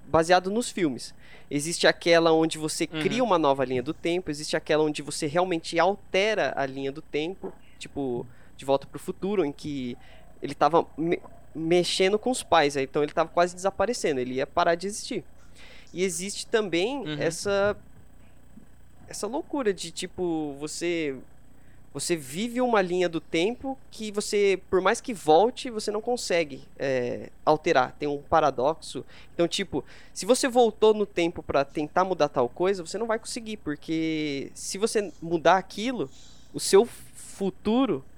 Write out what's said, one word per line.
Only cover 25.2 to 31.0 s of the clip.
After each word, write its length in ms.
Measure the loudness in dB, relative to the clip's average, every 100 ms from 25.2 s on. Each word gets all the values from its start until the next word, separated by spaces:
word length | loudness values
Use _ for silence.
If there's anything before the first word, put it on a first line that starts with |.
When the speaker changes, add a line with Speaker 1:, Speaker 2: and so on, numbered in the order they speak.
| 6 8 8 2 -8
Speaker 1:
você 200 | -6 -4
não 100 | -4
consegue, 640 | -2 -4 0 0 0 -6 -14 -6
é, 520 | -2 0 -2 -6 -10 -2
alterar. 520 | 2 2 4 2 2 -2
Tem 100 | -4
um 140 | -4
paradoxo. 840 | 2 4 4 2 0 0 -8 -12 -12 -16 -16
Então, 140 | -2 0
tipo, 360 | 0 -4 -4 -6 -18 -16
se 100 | -10
você 220 | 2 2 4
voltou 480 | 6 4 6 4
no 100 | 4